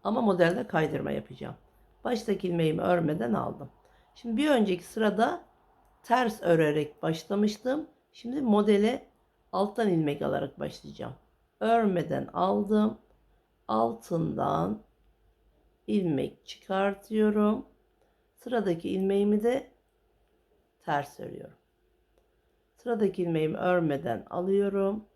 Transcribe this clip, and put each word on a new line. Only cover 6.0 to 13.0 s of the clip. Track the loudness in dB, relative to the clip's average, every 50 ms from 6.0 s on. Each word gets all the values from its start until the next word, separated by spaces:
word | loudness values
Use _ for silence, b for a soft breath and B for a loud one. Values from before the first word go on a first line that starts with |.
| _
ters | 0 2 2 2 0 -2 -2
örerek | 2 2 4 4 4 2 2 0 -2 -4 -8 _ -4
başlamıştım. | -4 -4 -4 -4 -4 0 0 0 0 0 -2 -4 -4 -4 -4 -4 -10 _ _ _ _
Şimdi | _ -16 -12 -8 -6 -4
modele | 2 4 4 4 6 6 4 4 4 2 0 -2 -10 _ _ _ _ _ _ _ _ _
alttan | -2 -2 -2 -2 -2 0 0 2
ilmek | 2 2 2 0 -2 -2
alarak | -4 -4 -2 -4 -6 -8 -8 -8
başlayacağım. | -10 -10 -10 -12 -18 -18 -14 -12 -12 -12 -12 -16 _ _ _ _ _ _ _ _
Örmeden | 0 2 2 4 4 2 2 0 -2 -2 -4 -4 -4
aldım. | -6 -2 -2 0 0 2 0 0 2 2 2 2 0 -2 -6